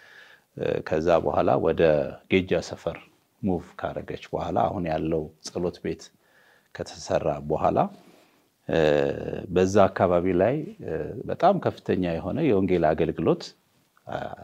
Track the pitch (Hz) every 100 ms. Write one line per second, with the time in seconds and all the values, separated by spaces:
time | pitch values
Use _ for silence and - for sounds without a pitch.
0 | - - - - _ - - - - 80
1 | 82 82 - 87 87 135 87 78 82 76
2 | 67 - - 95 92 85 - - 85 82
3 | - _ _ _ 98 87 - - 80 73
4 | - - - - 85 95 87 98 85 80
5 | 80 82 76 - - - 87 - 85 -
6 | - _ _ _ _ _ _ - 82 -
7 | - 85 80 73 73 76 87 95 190 -
8 | - - _ _ _ _ - 80 78 73
9 | 69 - - - - 87 95 101 95 -
10 | 95 87 92 87 104 151 - 220 - 80
11 | - 95 - - 170 196 - - - 98
12 | 87 82 92 120 160 98 95 90 78 78
13 | 80 78 80 170 - - _ _ _ _
14 | - - - -